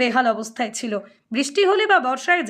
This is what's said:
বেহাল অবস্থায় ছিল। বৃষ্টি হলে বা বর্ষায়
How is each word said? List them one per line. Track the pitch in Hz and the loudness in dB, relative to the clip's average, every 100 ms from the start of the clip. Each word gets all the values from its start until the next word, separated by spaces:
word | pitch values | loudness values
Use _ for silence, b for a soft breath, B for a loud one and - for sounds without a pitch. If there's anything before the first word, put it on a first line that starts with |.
বেহাল | 247 233 247 | 0 2 0
অবস্থায় | 214 220 - 226 220 | 0 -4 -6 -6 -6
ছিল। | 233 208 B B B | -6 -6 B B B
বৃষ্টি | 226 285 285 381 | -4 -2 2 2
হলে | 392 427 | 4 4
বা | 381 254 | 2 2
বর্ষায় | 262 - 349 240 | -4 0 0 0